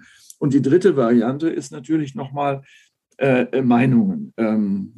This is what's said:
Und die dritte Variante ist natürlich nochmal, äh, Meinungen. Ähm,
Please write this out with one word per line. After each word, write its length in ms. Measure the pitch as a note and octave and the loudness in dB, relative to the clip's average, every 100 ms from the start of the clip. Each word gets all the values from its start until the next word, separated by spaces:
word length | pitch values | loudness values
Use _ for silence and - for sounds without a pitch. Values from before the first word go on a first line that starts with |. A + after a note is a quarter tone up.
| - _ - - | -4 _ -20 -6
Und 140 | D3 | 0
die 100 | C#3 | 0
dritte 340 | C3 D#3 G3 C#3 | 2 4 4 2
Variante 520 | A#2 A#2+ A2 C#3+ D#3+ | 2 2 2 -2 -4
ist 240 | D3+ - | -6 -8
natürlich 420 | D3+ C#3 D#3 C#3 | -10 -4 -4 -4
nochmal, 480 | D3 C3+ C#3+ C#3+ C#3 - - _ _ _ - | -8 -10 -6 -4 -4 -10 -20 _ _ _ -2
äh, 440 | C#3 B2+ A#2+ C3+ | 0 2 0 -2
Meinungen. 720 | B2 A#2+ C3 A#2+ G2 D#2+ C#2+ - | 2 2 4 2 2 -2 -8 -4
Ähm, 580 | A2+ A2 G2+ G2 G2+ | -2 0 -2 -4 -6